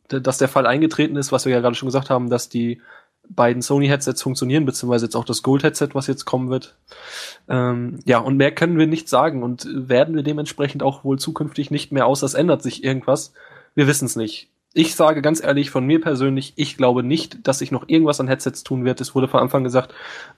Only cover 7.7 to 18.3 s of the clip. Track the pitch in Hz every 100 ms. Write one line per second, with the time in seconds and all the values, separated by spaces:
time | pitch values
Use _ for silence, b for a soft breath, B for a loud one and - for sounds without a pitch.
7.7 | 120 120 - - 117 117 139 139 151 170
8.7 | 165 160 160 - 127 156 135 120 123 -
9.7 | 139 127 123 151 160 143 151 147 - 143
10.7 | 139 139 139 139 135 - 151 151 - 139
11.7 | 147 - 139 120 139 135 131 170 143 131
12.7 | - 135 135 - 143 - B B B B
13.7 | - 139 147 123 113 110 - - _ _
14.7 | - 151 - 156 156 147 156 151 143 139
15.7 | 135 131 160 160 135 135 135 135 - 135
16.7 | - 127 123 123 160 - - - 131 139
17.7 | 127 - 160 160 143 131